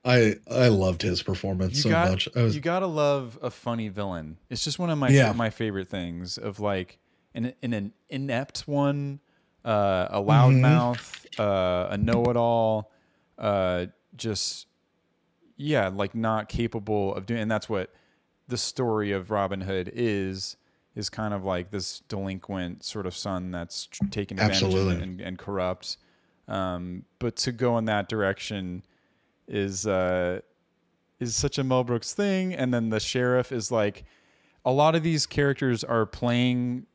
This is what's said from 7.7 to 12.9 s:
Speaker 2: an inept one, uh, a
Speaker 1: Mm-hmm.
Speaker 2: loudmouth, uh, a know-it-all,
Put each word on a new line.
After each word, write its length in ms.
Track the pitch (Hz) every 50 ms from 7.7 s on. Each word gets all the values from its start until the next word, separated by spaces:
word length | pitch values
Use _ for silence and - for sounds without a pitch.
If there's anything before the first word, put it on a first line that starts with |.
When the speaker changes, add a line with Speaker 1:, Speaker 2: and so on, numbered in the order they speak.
| 120
Speaker 2:
an 200 | 107 101 101 _ _ _ _
inept 580 | - 135 139 139 120 120 139 - _ - -
one, 520 | - 143 143 143 139 143 143 143 143 139 143 _ _ _ _ _ _ _ _ _
uh, 420 | 117 110 104 101 101 95 90 92 -
a 100 | - 101
Speaker 1:
Mm-hmm. 80 | 101 104 110 117 131 131 135 127 127
Speaker 2:
loudmouth, 600 | - 127 - 123 123 123 113 - - - - - - - -
uh, 500 | 107 101 98 95 92 90 90 90 90 92
a 60 | 98
know-it-all, 920 | 101 104 117 117 120 120 120 120 120 117 117 117 117 113 110 110 107 104 -